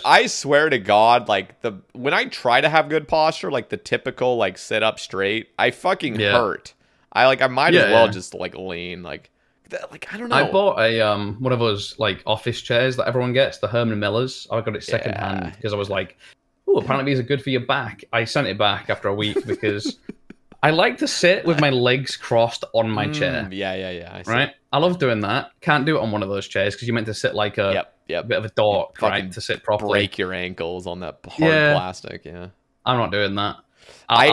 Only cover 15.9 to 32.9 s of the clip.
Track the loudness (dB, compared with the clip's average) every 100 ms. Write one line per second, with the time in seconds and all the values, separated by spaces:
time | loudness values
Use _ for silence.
15.9 | -4 -6 _ -20 _ _ _ 0 0 0
16.9 | -2 0 -2 0 -4 -2 -2 0 -2 -4
17.9 | -12 -4 -2 -2 -2 -2 0 0 0 -4
18.9 | -4 -2 -2 -2 -4 -4 -4 -2 -2 -6
19.9 | -10 -14 -20 -20 -20 _ -2 2 2 2
20.9 | 0 -4 2 2 4 2 2 2 4 2
21.9 | 2 -2 -10 0 2 2 -2 -2 0 0
22.9 | 0 -2 -2 -2 -2 -6 -6 -6 -6 -8
23.9 | -10 -12 -12 -4 -2 -2 -6 _ 0 0
24.9 | 2 0 0 -2 -4 -6 _ 0 2 2
25.9 | 0 0 -2 -2 -4 -4 -2 -2 -2 -4
26.9 | -4 -4 -4 -4 -2 -2 0 0 0 -4
27.9 | _ -8 -6 -2 -4 -2 0 2 0 -2
28.9 | -4 -2 -2 -4 -8 -8 -6 -2 -2 0
29.9 | 0 0 -2 -6 -6 -8 -6 -8 -8 -10
30.9 | -10 -10 -12 -14 0 2 4 4 2 0
31.9 | -8 -14 -14 -14 -16 -16 -20 _ _ -2